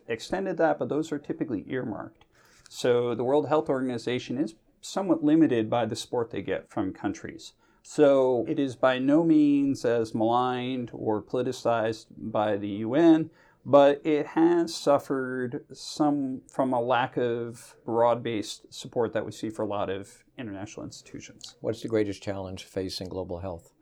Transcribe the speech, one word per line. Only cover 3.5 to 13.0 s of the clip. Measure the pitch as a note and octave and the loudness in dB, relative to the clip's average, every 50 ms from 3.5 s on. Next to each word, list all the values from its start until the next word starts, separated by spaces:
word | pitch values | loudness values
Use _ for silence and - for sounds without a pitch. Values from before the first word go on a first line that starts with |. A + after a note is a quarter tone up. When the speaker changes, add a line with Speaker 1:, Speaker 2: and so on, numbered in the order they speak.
| D3+ D#3 D#3+ - | 2 0 2 0
Speaker 1:
Organization | C#3+ C3 C3 C3 B2 A#2 - A#2+ B2 B2+ - - B2+ | -2 -2 -2 -4 -4 -4 -4 -4 -4 -4 -4 -4 -4
is | B2+ D#3+ G#3 - _ _ _ _ _ - | -4 -4 -4 -6 _ _ _ _ _ -18
somewhat | - - F#3+ G3 F#3 D#3+ - D3 | -8 -6 -4 -2 0 0 0 2
limited | D3 D3+ E3 D#3 C3+ B2+ A#2 A2 A2 | 4 6 6 6 4 4 2 0 0
by | B2 A#2+ A#2 | 0 -2 -2
the | A2 A#2 | -2 -4
support | - - - - B2 A#2 - | -8 -8 -6 -4 -4 -4 -4
they | - G2+ F#2 | -6 -8 -4
get | F2+ F#2 - - - | -4 -4 -4 -6 -6
from | - A#2 G2 F#2+ F2+ | -6 -4 -4 -4 -6
countries. | - - G2+ F#2+ - - - - - - - - _ _ _ _ _ _ | -6 -6 -6 -6 -6 -10 -14 -14 -16 -18 -20 -20 _ _ _ _ _ _
So | - - - D3+ C#3 C#3 C3+ C3 C3 B2+ A#2+ - | -6 2 4 6 6 6 6 4 4 2 0 -2
it | - D3+ D3+ | -2 -2 -2
is | C#3 C3+ A#2+ | -2 -4 -2
by | - - C3 C3 B2+ | 0 2 2 2 2
no | C3 C#3 C#3+ D#3+ E3+ | 2 2 4 4 4
means | E3 D#3+ D3+ D3 C#3+ C#3+ C#3+ C#3 C#3 C3 - - | 4 6 6 6 6 4 4 2 0 0 0 0
as | B2 A#2 A#2 A2+ A2 - | 0 2 2 0 -2 -2
maligned | A#2 A2 A2+ A#2 B2 B2+ B2+ B2 B2 B2 B2+ C3 B2+ A#2+ A2+ - | 0 2 2 2 2 2 0 -2 -4 -4 -6 -6 -6 -8 -8 -10
or | - - A2+ G#2+ G#2 G2+ | -6 -4 -2 -2 -2 -4
politicized | - - B2+ B2 C3 B2 - - A#2+ A#2 A2+ G#2+ A#2 A2+ - - - - - | -4 -4 -2 -2 -2 -4 -2 0 0 0 2 0 -2 -4 -6 -10 -18 -18 -14
by | - A2 A2 A2 G#2+ G#2+ G#2 G2+ | -10 -4 -2 0 0 0 0 -2
the | G2+ G2+ | -4 -6
U | G2 G#2 A2+ A2 B2 | -6 -6 -4 -2 2
N, | D3+ | 6